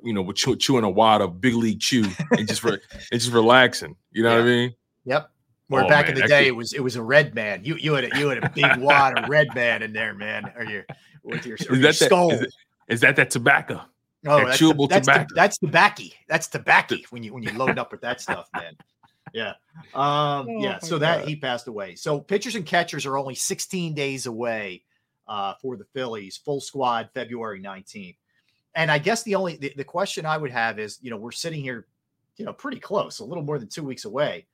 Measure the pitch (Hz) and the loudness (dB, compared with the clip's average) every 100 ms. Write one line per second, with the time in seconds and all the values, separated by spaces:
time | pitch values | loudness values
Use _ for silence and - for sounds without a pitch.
0 | 120 104 92 101 131 117 - 131 107 95 | -4 -4 -2 -2 -2 0 2 2 2 4
1 | 110 107 95 90 127 117 113 107 - 127 | 6 6 2 0 0 2 0 -2 0 0
2 | 104 95 151 240 107 104 117 101 - - | 0 -2 0 0 0 -2 -2 -4 -6 -18
3 | - 120 120 117 110 127 123 - 76 - | -6 -4 0 4 8 8 6 2 -10 -14
4 | _ 110 117 117 120 120 123 117 _ _ | _ 0 4 6 6 4 0 -4 _ _
5 | 123 143 - _ _ _ - 135 131 147 | -4 -4 -4 _ _ _ -2 2 6 6
6 | - 135 - 143 135 117 120 143 123 120 | 4 2 4 6 6 2 -4 -4 -4 -4
7 | 113 143 143 110 107 95 117 160 151 143 | 2 4 4 0 -4 -4 -6 -4 -2 0
8 | 120 135 143 117 - 147 139 131 135 - | 0 0 0 0 -2 2 2 4 4 4
9 | 135 131 - 147 147 127 120 110 110 107 | 4 2 0 2 2 2 0 0 -4 -6
10 | 110 98 104 107 101 120 110 104 - - | -6 -6 -8 -8 -10 -12 -10 -10 -12 -18
11 | _ _ - - 123 110 - 127 147 156 | _ _ -12 -10 -8 -10 -2 4 4 6
12 | 151 180 175 131 123 - _ _ - 117 | 6 6 4 2 -2 -8 _ _ -6 2
13 | 127 131 135 131 127 147 147 101 - _ | 4 4 2 2 2 2 0 -10 -14 _
14 | _ _ 147 147 127 131 160 147 139 190 | _ _ 2 4 4 4 4 4 4 4
15 | 139 139 147 160 202 - 165 165 202 - | 6 4 4 4 4 2 0 4 4 2
16 | 92 - - 160 - 147 - 175 - - | -16 -16 -4 -4 -2 -6 2 2 2 -4
17 | - 120 110 123 110 110 131 127 120 107 | -8 -14 -14 -10 -8 -2 -2 -2 -4 -8
18 | 120 123 - - - - 85 - _ _ | -8 -8 -8 -8 -10 -12 -12 -16 _ _
19 | _ _ - 113 104 - _ 160 - - | _ _ -14 -10 -8 -10 _ -20 -10 -2
20 | 143 147 147 143 131 226 - - 165 165 | 0 2 0 -2 -6 -6 -6 -6 -4 -2
21 | 156 165 147 151 135 120 - 107 95 87 | 0 0 -2 -6 -4 -6 -6 -10 -10 -10
22 | 160 147 - 202 247 214 156 180 170 151 | -4 -4 -2 -4 -2 -8 -2 0 0 -4
23 | 139 135 135 123 - 185 - 185 170 147 | -4 -4 -4 -6 -6 -6 -6 -6 -6 -4
24 | 139 135 127 113 120 110 101 90 _ _ | -4 -6 -8 -6 -4 -4 -6 -12 _ _
25 | _ _ - 104 98 92 131 110 101 135 | _ _ -10 -6 -6 -6 -10 -12 -12 -8
26 | 127 110 98 - - 143 - 139 127 117 | -8 -8 -12 -12 -8 -8 -8 -4 -2 -2
27 | 110 131 117 117 110 98 98 95 95 107 | -4 -10 -10 -8 -10 -10 -14 -16 -18 -18
28 | 92 - _ _ _ _ _ 165 160 151 | -18 -20 _ _ _ _ _ -4 0 0
29 | 160 226 220 190 180 135 139 139 135 175 | 0 -2 -2 -4 -4 -6 -10 -10 -8 -6
30 | 196 - 156 156 143 120 113 107 107 - | -4 -4 -4 -4 -4 -2 -4 -4 -10 -12
31 | 127 110 117 - 165 160 135 120 - _ | -12 -12 -12 -10 -10 -8 -10 -12 -14 _
32 | _ _ _ - 220 - 285 262 - 190 | _ _ _ -16 -14 -12 -10 -12 -6 -4
33 | 87 - 123 175 147 147 107 - 139 123 | -4 -8 -12 -8 -6 -6 -8 -12 -10 -10
34 | 107 120 139 87 - | -8 -4 -4 -6 -14